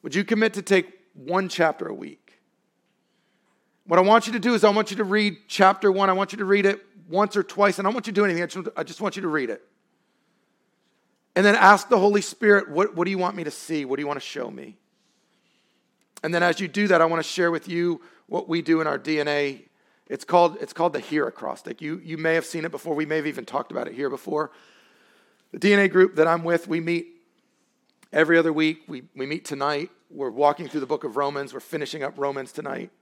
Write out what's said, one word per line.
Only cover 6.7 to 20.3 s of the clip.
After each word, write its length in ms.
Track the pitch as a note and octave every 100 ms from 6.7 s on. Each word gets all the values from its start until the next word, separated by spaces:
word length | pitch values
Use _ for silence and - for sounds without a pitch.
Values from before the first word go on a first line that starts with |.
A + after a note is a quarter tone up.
| G3 _ _ E3
once 300 | E3+ G#3 G#3
or 60 |
twice, 360 | F3+ - G3+ F#3
and 80 | G3
I 40 |
don't 40 |
want 120 | A#3+ A3+
you 80 |
to 40 | G3
do 60 |
anything. 180 | G#3 E3+
I 40 | F3
just, 220 | F#3 F3 -
I 40 |
just 200 | D#3+ D#3+
want 140 | G3+ F#3+
you 60 |
to 60 | F#3
read 220 | D3+ B2
it. 120 | G#2 _ _ _ _ _ _ _ _ _ _ _ _ _ _ _ _ _ -
And 80 |
then 100 | G3+
ask 360 | G3+ F#3+ G3+ -
the 80 | A#3
Holy 240 | G3 G#3
Spirit, 480 | - - G#3+ G3+ -
"What, 240 | D3+ G#3
what 100 | D#3+
do 60 | F3+
you 80 | G3
want 180 | F3+ G3
me 80 |
to 60 | D#3
see? 340 | - - D#3+
What 120 | C3+ C3+
do 40 |
you 60 | C#3+
want 120 | C#3+
to 80 | -
show 240 | C#3 A#2+
me?" 280 | B2+ C#3 G#2+ _ _ _ _ _ _ _ _ _ _ _ _ _ -
And 100 | D#3+
then 100 | E3+
as 180 | F3 D#3+
you 60 | F#3
do 220 | G3 G#3
that, 140 | F3
I 20 |
want 180 | E3 E3
to 60 | E3
share 220 | - F3
with 180 | E3 -
you 320 | E3+ F3 E3 - _ _
what 220 | F3 -
we 140 | E3
do 180 | D#3+ D#3+
in 60 | D#3
our 100 | C#3
D 240 | C#3 D#3
N 80 | D3
A. 380 | D3 C#3+ C3+ - _ _ _ _
It's 160 | C3+
called, 340 | -